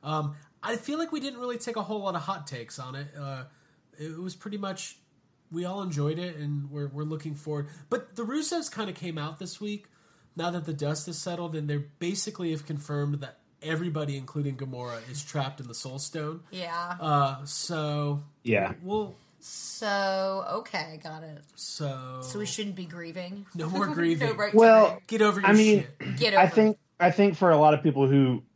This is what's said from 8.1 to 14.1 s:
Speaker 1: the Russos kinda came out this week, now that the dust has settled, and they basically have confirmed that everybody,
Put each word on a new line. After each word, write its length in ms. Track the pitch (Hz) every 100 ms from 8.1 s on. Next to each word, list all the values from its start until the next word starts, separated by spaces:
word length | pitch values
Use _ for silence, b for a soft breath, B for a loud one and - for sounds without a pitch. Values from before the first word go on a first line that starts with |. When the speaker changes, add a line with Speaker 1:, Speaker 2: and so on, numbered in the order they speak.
| -
Speaker 1:
the 80 |
Russos 500 | 226 285 302 339 -
kinda 200 | - 202
came 240 | - 175 160
out 220 | 147 147
this 200 | 185 -
week, 260 | 208 208 _ _ _ _ _ -
now 140 | 170
that 140 | 175 160
the 80 |
dust 340 | 147 147 151 -
has 100 | 170
settled, 380 | - 175 170 160
and 120 | 147
they 80 | 147 143 _
basically 520 | 165 202 - 208 175
have 140 | 156 147
confirmed 500 | 147 143 147 143 143
that 180 | 135 - _ _
everybody, 560 | 151 160 175 156 147